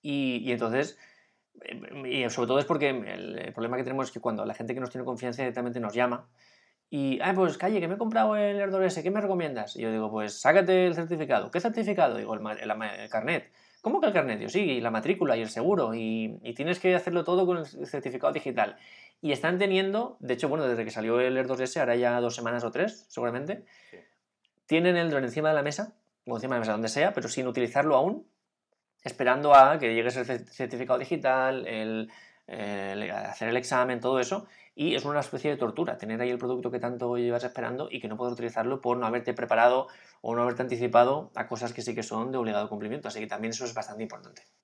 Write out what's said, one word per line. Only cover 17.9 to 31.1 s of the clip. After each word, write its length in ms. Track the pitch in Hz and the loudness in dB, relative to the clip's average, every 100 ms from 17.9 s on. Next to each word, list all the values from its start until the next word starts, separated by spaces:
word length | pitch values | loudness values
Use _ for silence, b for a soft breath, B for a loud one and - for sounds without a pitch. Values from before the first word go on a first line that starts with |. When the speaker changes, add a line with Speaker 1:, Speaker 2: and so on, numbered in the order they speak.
| 143 131 127 143 | -6 -6 -2 -2
Speaker 1:
digital". 460 | 147 143 117 104 - B B B B | -2 -4 0 -2 -2 B B B B
Y 120 | 156 | -4
están 260 | 139 160 180 | 0 0 2
teniendo, 580 | 196 190 190 202 240 - | 2 2 2 -2 -4 -8
de 160 | 131 123 | -4 -2
hecho, 120 | 147 | 0
bueno, 200 | 151 135 | 0 0
desde 180 | 117 113 | 0 -4
que 60 | |
salió 280 | 120 110 120 | -4 0 2
el 160 | 127 131 | 2 0
Air 120 | 131 | -2
dos 120 | 127 | -2
S, 200 | 127 165 | -2 0
ahora 160 | 131 120 | 2 2
ya 260 | 123 120 | 2 2
dos 140 | 120 123 | 0 -2
semanas 280 | 117 120 | -4 -2
o 80 | 117 | -4
tres, 360 | 123 202 - _ | -2 -2 -4 _
seguramente, 560 | - 120 120 147 202 - B B | -6 -4 -4 -6 -10 -12 B B
Speaker 2:
Sí. 80 | 95 B B _ _ _ _ _ | -20 B B _ _ _ _ _
Speaker 1:
tienen 280 | 160 175 175 | 4 4 4
el 140 | 170 | 2
dron 140 | 147 | 0
encima 260 | 127 151 156 | 0 0 2
de 60 | 156 | 2
la 80 | |
mesa, 340 | 143 147 220 _ _ _ - | 2 -2 -8 _ _ _ -8
o 80 | 117 | -6
encima 180 | 127 | -2
de 60 | 123 | -2
la 20 | |
mesa, 100 | 110 | 0
donde 140 | 107 113 | 0 0
sea, 260 | 143 170 | 2 2
pero 140 | 202 113 | 0 -4
sin 200 | - 127 | -4 -2
utilizarlo 480 | 123 117 139 151 135 | 0 0 2 4 4
aún, 320 | 160 220 - _ _ _ _ _ _ _ - | 4 -2 -10 _ _ _ _ _ _ _ -14
esperando 480 | - 127 131 147 139 | 0 2 4 10 12
a 240 | 135 156 | 12 8
que 140 | 123 | 2
llegue 160 | 113 120 | 2 0
ese 140 | 123 120 | 0 -4
cer-, 220 | 123 - | -4 -6
certificado 520 | - 127 123 127 - | -8 -6 -4 0 0
digital, 680 | 135 | 0